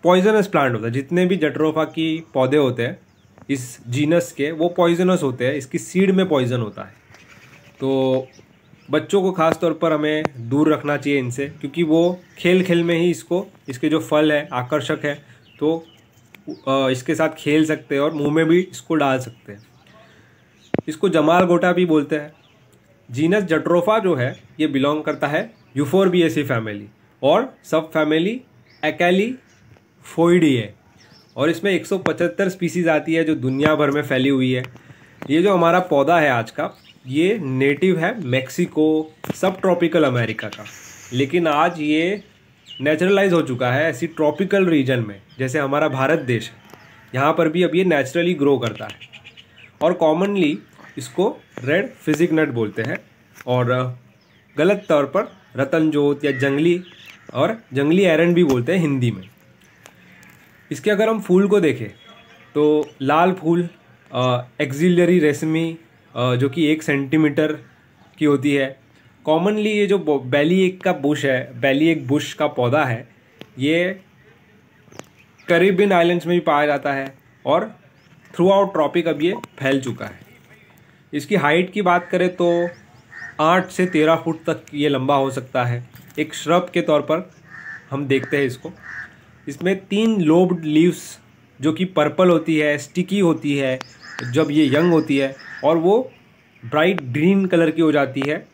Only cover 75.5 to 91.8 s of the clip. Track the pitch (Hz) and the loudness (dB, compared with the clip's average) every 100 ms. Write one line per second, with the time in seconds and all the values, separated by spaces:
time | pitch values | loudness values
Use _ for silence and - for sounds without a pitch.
75.5 | 170 185 185 202 185 170 175 165 175 165 | 2 4 4 2 4 2 0 0 0 2
76.5 | 147 147 143 143 139 139 - _ _ - | 0 2 0 -2 -6 -8 -14 _ _ -2
77.5 | 156 220 - _ _ _ _ _ - 175 | 0 -2 -12 _ _ _ _ _ 0 2
78.5 | 196 196 170 143 175 165 147 165 220 - | 4 2 0 0 2 0 0 -2 -2 -10
79.5 | - 135 135 131 120 104 - - - _ | -6 0 0 -2 -8 -12 -14 -20 -20 _
80.5 | - _ _ _ _ _ 147 143 202 147 | -20 _ _ _ _ _ -10 -2 0 2
81.5 | 156 185 208 185 175 175 185 180 180 175 | 2 0 -2 0 0 0 -2 -2 0 0
82.5 | 170 175 - - - _ - - - 156 | 0 -2 -6 -20 -20 _ -20 -20 -2 2
83.5 | 180 185 - 185 165 156 160 165 160 - | 2 0 -2 0 2 2 2 0 -6 -6
84.5 | 160 - 147 147 135 131 143 135 127 127 | -6 -8 -4 0 0 0 0 0 -4 -6
85.5 | 127 120 120 120 - - - 156 - 147 | -4 -2 -4 -8 -20 -18 -8 -8 -8 0
86.5 | 175 180 175 165 151 139 156 185 - - | 0 2 -4 0 0 0 -4 -4 -20 -20
87.5 | - - - - 135 143 135 131 143 139 | -20 -18 -18 -10 -8 -2 -2 0 -2 -2
88.5 | 117 160 - - - - - _ - - | -4 -16 -18 -18 -18 -18 -20 _ -20 -16
89.5 | 139 175 190 - 196 226 214 156 165 180 | -6 -2 -2 -2 0 2 2 4 4 4
90.5 | 175 156 151 175 160 - - _ _ _ | 0 0 4 4 2 -10 -20 _ _ _
91.5 | _ 135 156 | _ -4 -2